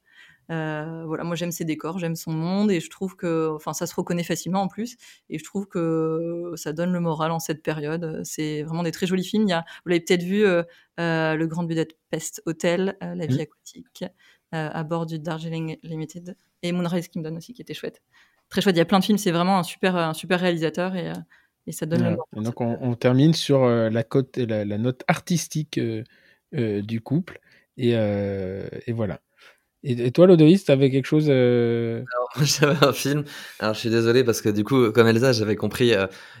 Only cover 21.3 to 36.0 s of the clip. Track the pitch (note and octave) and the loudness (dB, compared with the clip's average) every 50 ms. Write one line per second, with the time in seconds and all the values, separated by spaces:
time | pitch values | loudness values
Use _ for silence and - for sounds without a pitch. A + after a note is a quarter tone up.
21.3 | _ _ _ _ _ _ - - D#3+ - - D#3+ E3 - A#2 A2+ A2 - - - | _ _ _ _ _ _ -14 -12 -10 -8 -6 -2 0 2 2 2 0 -2 -6 -10
22.3 | - G#2+ G#2+ A#2 A#2+ - B2 A#2 A#2 - - B2+ A#2+ A#2 - B2+ B2+ C3 C#3 D#3+ | -8 -6 -6 -6 -4 -2 -2 -2 -2 -2 -2 -4 -2 2 2 4 6 6 6 6
23.3 | E3 - - - C#3+ C3+ C3 B2 A#2+ A2+ A2+ A2 G#2+ A#2 A2+ - - C#3 C3+ - | 4 2 2 2 2 4 4 4 4 4 2 2 0 0 -2 0 0 0 0 0
24.3 | - - B2 A2+ A2+ G#2+ G#2 G#2 G#2 G#2 A2+ B2+ B2+ - - - E3 - - - | -2 -4 -4 -2 -2 -2 -2 -2 -2 -2 -2 -2 -2 -4 -2 -4 -4 -4 -2 -2
25.3 | F3+ D#3+ - - - D#3 D#3 - - C3+ B2 A#2 A2+ A2 A2 - _ _ _ _ | -2 -2 -2 -4 -6 -6 -6 -4 -4 -4 -4 -2 -4 -6 -8 -12 _ _ _ _
26.3 | _ _ _ _ - D3 A#2+ A2 G#2 G2+ G2+ G#2+ A2+ A2+ - - C3 E3 F#3+ - | _ _ _ _ -4 -2 -2 0 0 -2 -4 -4 -6 -6 -4 -2 -2 -2 -2 -4
27.3 | - - _ _ _ _ _ _ _ - B2+ A#2+ A#2+ A2+ A2 G#2 G#2 G2+ G2+ G2+ | -10 -20 _ _ _ _ _ _ _ -2 0 2 2 2 2 0 0 -2 -2 -2
28.3 | G2 G2 F#2+ F#2 F#2+ F#2+ F#2 - - - - - A#2 A2+ A2+ G2 D#2 - _ _ | -4 -4 -4 -6 -6 -8 -10 -10 -12 -12 -8 -6 -4 -4 -4 -4 -6 -8 _ _
29.3 | _ _ - - _ _ _ _ _ _ - C#3+ A#2+ A#2+ A#2+ B2 A#2+ - E3+ F#3+ | _ _ -20 -20 _ _ _ _ _ _ -4 -4 -2 0 0 0 6 8 10 10
30.3 | F#3 D#3+ D#3 D3+ F3+ G3 - - C#3+ C3+ C#3 C3+ B2+ C#3 B2+ - - D#3 D#3 D3+ | 10 10 10 10 8 6 6 4 4 6 6 4 4 2 0 2 2 2 4 4
31.3 | C#3 C3 B2+ B2 B2 A#2+ A#2+ A#2 A#2 A#2 A#2 A#2 A#2 A2+ A#2+ - B2 B2 B2 - | 4 4 6 4 4 4 4 2 2 0 -2 -2 -4 -6 -8 -8 -6 -6 -6 -6
32.3 | - B2 D3+ C#3+ - - D3 D3 C#3 C#3 C#3+ C#3 A#2+ - - C3 C#3+ D3+ D3 D3 | -2 0 0 0 2 2 2 2 4 6 4 4 4 2 -2 -2 -2 -2 -4 -6
33.3 | - - - - - - - G#2+ A2 - - A#2 A2 A#2 A2+ A2+ A#2 B2+ B2+ A#2 | -10 -16 -16 -16 -12 -6 -4 -4 -2 -2 -2 0 2 2 4 4 4 4 4 4
34.3 | G#2+ - - A2+ G#2 G#2 G#2 G2+ C#3 C3+ B2 G#2+ A2 A#2+ A2+ A2+ A2+ A2+ B2 C3+ | 0 0 0 0 0 0 0 2 4 4 4 4 6 6 6 6 6 4 4 4
35.3 | B2+ A2 G#2+ G#2 G#2+ - - G#2+ G2+ - B2+ A#2+ A2+ F#2+ | 2 2 2 0 -2 -2 -2 -4 -2 2 2 4 4 4